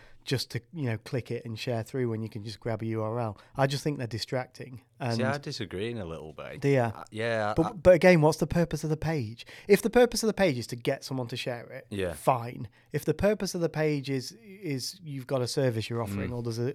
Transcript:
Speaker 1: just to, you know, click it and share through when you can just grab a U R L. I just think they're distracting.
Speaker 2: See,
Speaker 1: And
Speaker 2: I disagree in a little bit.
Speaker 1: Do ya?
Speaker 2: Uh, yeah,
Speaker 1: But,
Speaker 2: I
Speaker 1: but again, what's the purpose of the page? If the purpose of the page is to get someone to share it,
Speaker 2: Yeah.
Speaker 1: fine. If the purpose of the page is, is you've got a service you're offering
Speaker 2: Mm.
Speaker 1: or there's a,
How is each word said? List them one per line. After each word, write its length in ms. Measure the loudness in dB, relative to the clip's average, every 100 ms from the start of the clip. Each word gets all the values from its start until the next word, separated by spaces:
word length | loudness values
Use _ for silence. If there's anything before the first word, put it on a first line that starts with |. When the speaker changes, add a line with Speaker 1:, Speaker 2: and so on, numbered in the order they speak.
| -20 -16 -4
Speaker 1:
just 240 | -4 -4
to, 100 | -8 -10
you 120 | -4 -2
know, 80 | -4
click 340 | -4 -6 -4
it 140 | -8 -8
and 120 | -8
share 260 | -4 -4
through 260 | -4 -2 -2
when 120 | -2
you 60 | -6
can 140 | -8
just 160 | -10 -8
grab 220 | -6 -4
a 40 | -2
U 140 | -2
R 160 | -2 -2
L. 180 | -4 -6 -10 0
I 120 | 0
just 160 | 0
think 140 | -4 -4
they're 80 | -4
distracting. 680 | -6 -4 -6 -6 -12 -16 -16
Speaker 2:
See, 300 | _ _ -2
Speaker 1:
And 160 | 0
Speaker 2:
I 140 | 0 -2
disagree 540 | -6 -8 -6 -4 -4
in 60 | -4
a 60 | -8
little 280 | -10 -12
bit. 280 | -12 -12 -2
Speaker 1:
Do 60 | 4
ya? 220 | 4 2 -2
Speaker 2:
Uh, 80 | -12
yeah, 420 | -4 -2 0 0 2
Speaker 1:
But, 100 | 0
Speaker 2:
I 40 |
Speaker 1:
but 200 | 4 8
again, 280 | 10 10 8
what's 160 | 6 4
the 80 | 0
purpose 360 | 2 0 -2
of 60 | -2
the 80 | -2
page? 480 | -2 -2 -4 -8 -16 -14 4
If 140 | 4
the 80 | 6
purpose 340 | 6 6 4
of 40 | 0
the 60 |
page 240 | 4 2 2
is 100 | -4
to 80 | -4
get 280 | -2 -4
someone 240 | -4 -6 -4
to 100 | -6
share 300 | -6 -6 -10
it, 180 | -16 -8
Speaker 2:
Yeah. 240 | -4 -4
Speaker 1:
fine. 540 | 0 2 2 -2 -10 -12 _ _
If 140 | -4 -2
the 80 |
purpose 400 | 2 2 2 -2 -2
of 60 |
the 80 | -2
page 400 | 0 0 0 -2
is, 220 | -4 -4 -14
is 580 | -20 -10 -6 -4 -6 -10
you've 240 | -10 -10 -2
got 140 | -2
a 60 | 0
service 420 | 2 2 2 -2
you're 120 | -4
offering 300 | -2 -4 -4
Speaker 2:
Mm. 40 | -4
Speaker 1:
or 80 |
there's 160 | -4 -2
a, 140 | -2